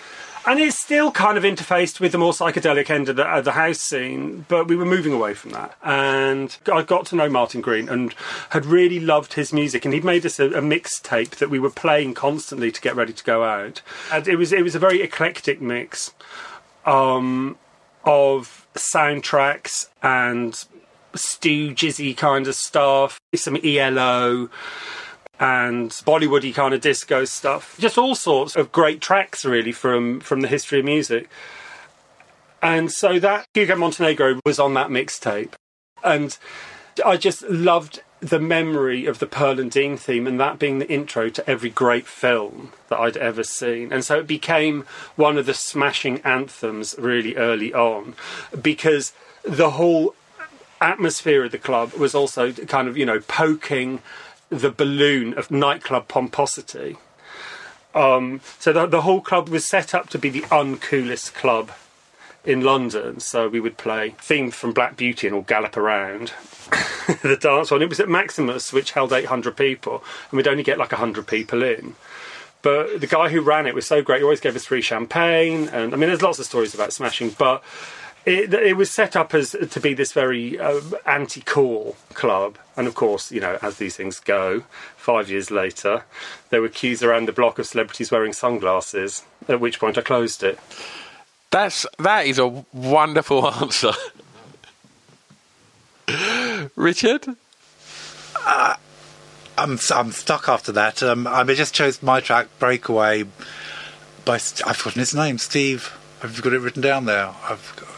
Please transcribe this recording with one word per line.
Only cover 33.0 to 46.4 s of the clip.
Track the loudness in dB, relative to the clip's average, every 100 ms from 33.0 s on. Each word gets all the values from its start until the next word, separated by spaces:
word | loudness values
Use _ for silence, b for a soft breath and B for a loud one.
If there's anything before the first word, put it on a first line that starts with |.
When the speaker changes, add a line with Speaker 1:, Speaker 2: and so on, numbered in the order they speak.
| 2 4
Speaker 1:
that | 4 2 0
Hugo | 2 2 2
Montenegro | 0 2 2 4 4 2 0
was | 2
on | 2
that | 2 0
mixtape. | -2 -4 -4 -4 -4 -6 -12 _ _ _ _
And | 0 2 0 -8 B B B B B 0
I | 2 4
just | 2 0 -2
loved | 0 4 4 2 -12 -20 _
the | -2 0
memory | 2 0 0 0 0 0
of | -2 -4
the | -4
Pearl | 0 0 0
and | 0
Dean | 0 0 -2
theme, | -2 -2 0
and | 0
that | 0 0
being | -2 -2
the | -2
intro | -4 -4 -4 -4
to | -4 -4
every | -4 -4
great | 0 2 2 -2
film | -2 2 2 0 -8 -18 -16 -6
that | -2
I'd | 0 0
ever | -4 -4
seen. | -6 -6 -4 -4 -4
And | -4
so | 0 -2
it | -2
became | -4 0 2 2 -2 -6 B B B
one | 2 2
of |
the | 0
smashing | -4 -4 -2 0 0 -2 -2
anthems | 0 -2